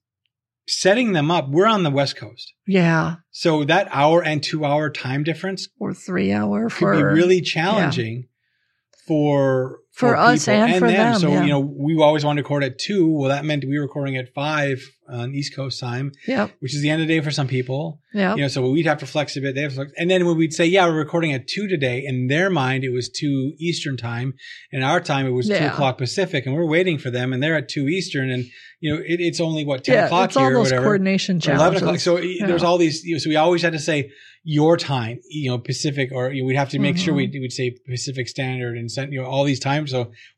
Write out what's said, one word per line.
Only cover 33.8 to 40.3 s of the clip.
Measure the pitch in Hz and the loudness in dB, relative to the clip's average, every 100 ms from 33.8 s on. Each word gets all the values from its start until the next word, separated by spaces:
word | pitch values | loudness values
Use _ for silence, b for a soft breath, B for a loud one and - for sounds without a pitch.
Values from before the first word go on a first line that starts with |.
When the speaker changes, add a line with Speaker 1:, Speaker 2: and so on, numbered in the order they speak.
| 170 151 139 B B B 160 | -2 -2 -2 B B B -2
Speaker 1:
your | 147 156 170 | 4 4 4
time, | - 226 110 131 - | 2 -2 -2 -8 -10
you | 151 131 | -6 -4
know, | 123 | -4
Pacific, | - 127 151 139 131 | -4 -4 -4 -2 -4
or, | 131 127 | -2 -4
you | 139 | -2
know, | 131 | -2
we'd | 135 | 0
have | 135 | -2
to | 143 | 0
make | 143 - | 0 0
sure | 165 143 | 0 0
we, | 131 | -2
Speaker 2:
Mm-hmm. | |
Speaker 1:
we | 139 | -4
would | 127 | -8
say | - 127 - - | -4 -6 -6 -10
Pacific | 123 - 131 120 | -8 -8 -8 -8
Standard | - 131 127 123 117 | -6 -6 -6 -6 -8
and | 117 | -8
send, | 135 139 | -8 -8
you | 135 | -8
know, | 127 | -4
all | 139 | 0
these | 143 131 | 0 0
times | 135 147 147 | -2 -2 -2
so | 127 120 B B | -4 -4 B B